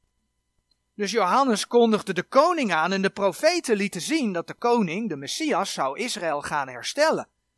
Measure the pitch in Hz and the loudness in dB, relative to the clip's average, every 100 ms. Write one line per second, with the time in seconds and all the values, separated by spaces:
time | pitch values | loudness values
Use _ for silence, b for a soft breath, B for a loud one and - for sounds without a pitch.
0 | _ _ _ _ _ _ _ _ _ - | _ _ _ _ _ _ _ _ _ -8
1 | 196 226 180 220 277 208 - 240 233 208 | -2 0 2 4 2 0 2 4 4 2
2 | - 180 - 262 320 349 240 160 165 190 | -2 -6 0 4 4 4 0 0 0 0
3 | 190 - 196 165 302 349 - 208 196 180 | -2 0 -2 2 0 0 0 0 -2 -6
4 | 160 320 233 175 165 - 233 240 190 175 | -4 -2 -2 -4 -6 -4 0 2 2 -2
5 | 226 147 139 - 320 185 190 - 139 143 | -6 -6 -8 -4 -2 -2 -2 -2 -4 -4
6 | 233 214 170 147 139 156 131 123 117 - | -6 -6 -4 -4 -4 -4 -4 -8 -8 0
7 | 311 208 - _ _ | 2 0 -4 _ _